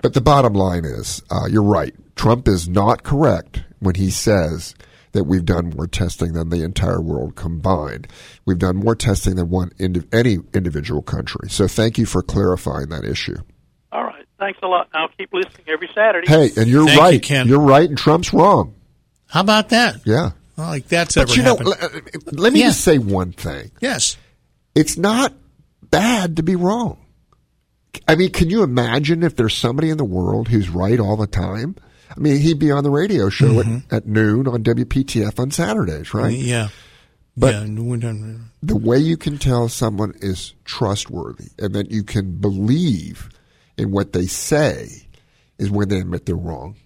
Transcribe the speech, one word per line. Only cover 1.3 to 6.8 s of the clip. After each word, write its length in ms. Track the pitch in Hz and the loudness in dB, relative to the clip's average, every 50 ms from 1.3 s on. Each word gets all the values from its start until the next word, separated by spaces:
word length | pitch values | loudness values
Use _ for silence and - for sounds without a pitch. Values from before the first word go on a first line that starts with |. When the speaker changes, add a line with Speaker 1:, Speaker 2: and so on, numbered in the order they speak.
Speaker 1:
uh, 160 | 98 92 - | -4 -4 -2
you're 160 | 95 101 107 | 0 2 2
right. 320 | 101 101 104 82 76 - - - - _ _ | 4 4 4 2 0 -4 -8 -14 -20 _ _
Trump 320 | - - 110 117 123 - - | 0 2 2 2 2 2 2
is 200 | 98 90 82 87 | 0 2 -2 0
not 360 | 87 101 98 110 117 113 - | 0 2 2 2 0 0 -2
correct 580 | - 139 139 160 135 95 82 - - - - - - - _ | -4 0 2 2 2 2 0 -4 -8 -10 -10 -10 -10 -14 _
when 160 | - 95 87 | -2 -2 0
he 160 | 92 95 95 | 0 0 -2
says 640 | - - - 113 104 95 82 78 82 85 - - - _ - _ _ _ _ _ | -2 -2 0 2 2 2 2 -2 -4 -8 -10 -14 -18 _ -20 _ _ _ _ _
that 120 | - 107 90 | -2 -2 0
we've 200 | 71 92 92 85 | 2 0 0 2
done 240 | 80 90 85 85 85 78 | 0 0 0 -2 -4 -6
more 100 | 65 76 | -8 -8
testing 460 | - - - 90 87 - - 87 85 80 | -8 -4 -4 -4 -4 -4 -4 -6 -4 -4
than 160 | 85 82 82 | -4 -4 -2
the 120 | 87 87 | -2 -4
entire 380 | 78 82 - - | -4 -4 -4 -2